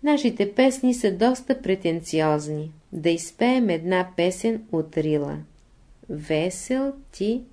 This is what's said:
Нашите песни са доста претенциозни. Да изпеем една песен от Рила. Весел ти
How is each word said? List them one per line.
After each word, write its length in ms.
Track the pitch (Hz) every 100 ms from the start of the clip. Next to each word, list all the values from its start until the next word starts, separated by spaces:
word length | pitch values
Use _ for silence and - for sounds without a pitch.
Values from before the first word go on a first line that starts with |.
Нашите 500 | 285 294 254 240 202
песни 400 | - 262 262 254
са 180 | 247 214
доста 500 | 180 226 254 - 262
претенциозни. 1080 | - 190 175 165 160 160 156 151 151 151 156 156 _
Да 180 | 180 165
изпеем 600 | 165 170 - 233 254 226
една 380 | 165 165 185 185 -
песен 460 | 175 185 226 226 220
от 240 | 165 156 160
Рила. 420 | 156 151 143 147 156 - _ _ - - -
Весел 840 | 151 151 156 170 180 - 254 277 269 -
ти 300 | - 202 240 247